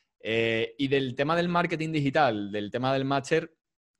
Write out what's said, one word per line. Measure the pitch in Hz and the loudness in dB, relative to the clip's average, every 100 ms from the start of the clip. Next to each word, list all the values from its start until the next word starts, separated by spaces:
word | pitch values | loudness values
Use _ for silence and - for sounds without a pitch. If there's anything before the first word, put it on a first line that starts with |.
| _ _ | _ _
Eh, | 107 113 113 113 117 - | -2 0 2 0 -2 -2
y | 139 | 0
del | 139 135 | 2 0
tema | 131 143 170 | -2 0 0
del | 175 | 0
marketing | 175 170 160 160 | 0 0 -2 -2
digital, | 156 139 151 139 110 101 | 0 2 4 4 2 -4
del | 104 104 | -4 -4
tema | 120 131 | -2 0
del | 135 135 | 0 0
máster, | 139 131 160 165 _ _ _ _ | -2 0 -2 -2 _ _ _ _